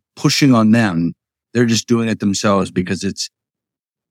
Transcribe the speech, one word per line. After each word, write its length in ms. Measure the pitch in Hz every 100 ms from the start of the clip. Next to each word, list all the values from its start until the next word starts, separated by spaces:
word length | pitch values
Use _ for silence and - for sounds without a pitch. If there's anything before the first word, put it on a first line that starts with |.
| _ -
pushing 360 | 151 - 143
on 180 | 117 110
them. 420 | 117 110 82 85 - _ _ _
They're 120 | 120 120
just 220 | 110 -
doing 220 | 120 113
it 100 | 101
themselves 520 | 104 95 110 98 92
because 340 | - 90 92 98
it's, 240 | - - _ _ _ _ _ _ _ _